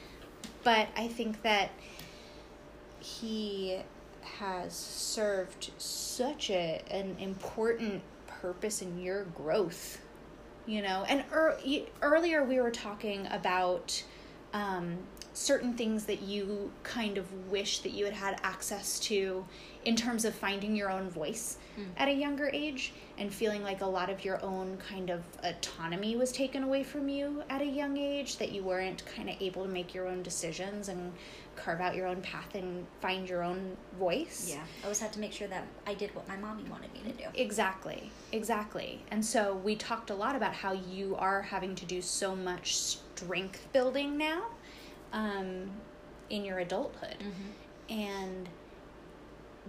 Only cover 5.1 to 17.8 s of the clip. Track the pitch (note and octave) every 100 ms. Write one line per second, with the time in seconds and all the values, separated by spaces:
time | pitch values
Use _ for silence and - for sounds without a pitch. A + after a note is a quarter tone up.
5.1 | - G#3 G3 F#3 - - - - - -
6.1 | - B3+ D4 - F#3 E3+ D#3+ - G3 F#3+
7.1 | F3+ F#3+ F#3+ - - A3+ A3+ A3 F#3+ -
8.1 | - - - F3+ F3+ G#3+ G#3 F#3 F3 F3+
9.1 | G3 F#3 D3+ D3 G3+ E3+ - - - -
10.1 | - - - - - - G#3+ G3 F#3+ -
11.1 | C#4 - - G#3+ - C4+ C#4+ - - D4
12.1 | D#4 E4+ D#4 B3+ B3+ A#3 A#3 G#3 G#3 G#3+
13.1 | G3 G3 G3 F#3 F#3 F3+ F3+ - - -
14.1 | - - - - G#3 G3+ F#3 F3 F3 F#3
15.1 | - - - - C#4 A#3+ A#3 A3 A3 G#3
16.1 | G3+ G3 G#3 G3 G#3 G3+ - - B3 G#3+
17.1 | G3+ F3+ F#3+ F#3 G3 G#3 -